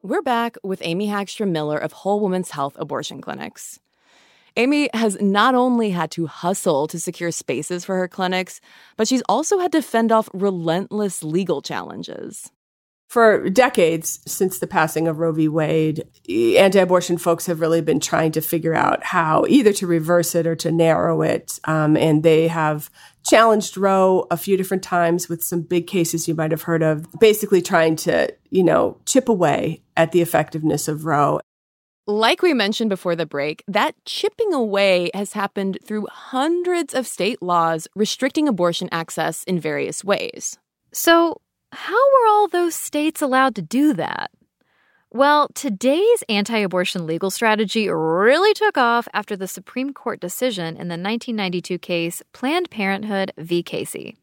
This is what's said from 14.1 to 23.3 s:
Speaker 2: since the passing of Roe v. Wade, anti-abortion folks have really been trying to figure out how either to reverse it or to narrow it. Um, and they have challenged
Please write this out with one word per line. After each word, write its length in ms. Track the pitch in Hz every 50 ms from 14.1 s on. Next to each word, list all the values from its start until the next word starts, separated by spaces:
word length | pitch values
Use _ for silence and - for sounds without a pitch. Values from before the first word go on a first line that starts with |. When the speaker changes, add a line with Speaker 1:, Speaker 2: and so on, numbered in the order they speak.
| - - _
Speaker 2:
since 320 | - - - 196 185 185 -
the 80 | -
passing 400 | 165 - 185 156 156 - 160 160
of 140 | 165 160 151
Roe 100 | 165 165
v. 160 | 156 160 156
Wade, 560 | 156 151 160 156 151 160 160 156 156 156 156 - - _ _ _ -
anti-abortion 920 | 87 110 117 117 95 - 196 196 190 202 185 170 185 180 175 - 175 170
folks 280 | - 185 170 165 -
have 140 | 185 170 156
really 200 | 170 156 165 165
been 200 | 165 160 156 170
trying 320 | - - - 160 160 165
to 80 | 156 160
figure 340 | 156 - - 165 156 160 160
out 300 | - - - - - -
how 400 | - - 180 165 156 156 151 - -
either 240 | - 294 240 208 202
to 120 | - 196
reverse 480 | 175 170 165 156 160 175 175 170 - -
it 100 | 170 165
or 120 | 165 165
to 160 | 160 - 170
narrow 500 | 165 165 165 165 156 175 180 170 165 156
it. 380 | 156 160 - 165 - - - - -
Um, 320 | - 156 156 156 151 156
and 280 | - 131 160 151 151 156
they 240 | 165 160 156 160 165
have 420 | 165 165 156 151 151 151 151 - _ _ - - _ _ _
challenged 520 | -